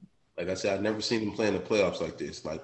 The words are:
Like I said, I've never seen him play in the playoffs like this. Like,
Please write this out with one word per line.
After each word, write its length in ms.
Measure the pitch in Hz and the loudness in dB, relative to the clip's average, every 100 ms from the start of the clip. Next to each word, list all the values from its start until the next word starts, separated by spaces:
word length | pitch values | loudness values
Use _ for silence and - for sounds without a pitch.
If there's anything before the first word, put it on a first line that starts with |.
| - _ _ - | -20 _ _ -8
Like 140 | 87 | -4
I 40 | |
said, 200 | 92 104 | 0 0
I've 80 | 98 | 2
never 180 | 107 104 | 0 0
seen 200 | - 113 | 0 0
him 100 | 107 | 0
play 160 | 95 110 | 0 2
in 60 | |
the 60 | 92 | 2
playoffs 420 | - 110 90 - | 2 4 4 2
like 160 | 80 - | -4 -4
this. 260 | 73 76 | -8 -8
Like, 180 | 78 80 | -8 -8